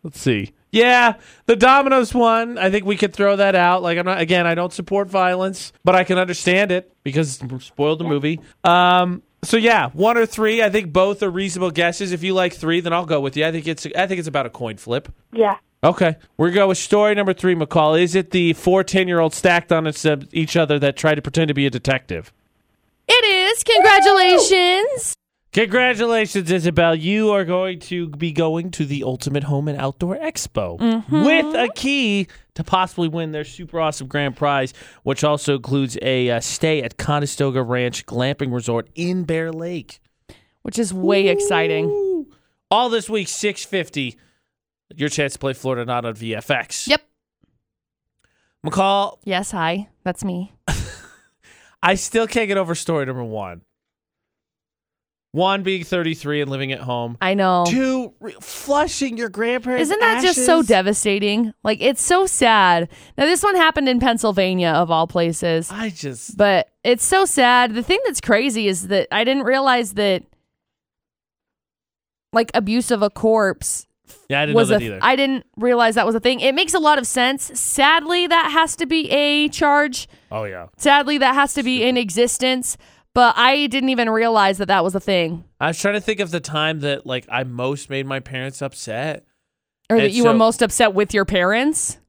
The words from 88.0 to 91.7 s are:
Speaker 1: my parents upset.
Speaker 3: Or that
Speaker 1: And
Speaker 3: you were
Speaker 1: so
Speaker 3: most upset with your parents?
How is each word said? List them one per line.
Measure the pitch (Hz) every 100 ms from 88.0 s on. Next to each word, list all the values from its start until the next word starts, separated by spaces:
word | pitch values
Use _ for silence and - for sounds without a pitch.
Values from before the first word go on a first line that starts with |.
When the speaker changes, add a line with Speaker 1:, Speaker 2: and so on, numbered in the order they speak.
| 135
Speaker 1:
my | 135
parents | 131 131 131 135
upset. | 139 - - 110 156 147 _ _ _ _ _ _ _
Speaker 3:
Or | 226
that | 214
Speaker 1:
And |
Speaker 3:
you | 220
were | 233
Speaker 1:
so | 226
Speaker 3:
most | 226 220
upset | 220 - 226
with | 190 202 214
your | 196
parents? | 202 180 220 277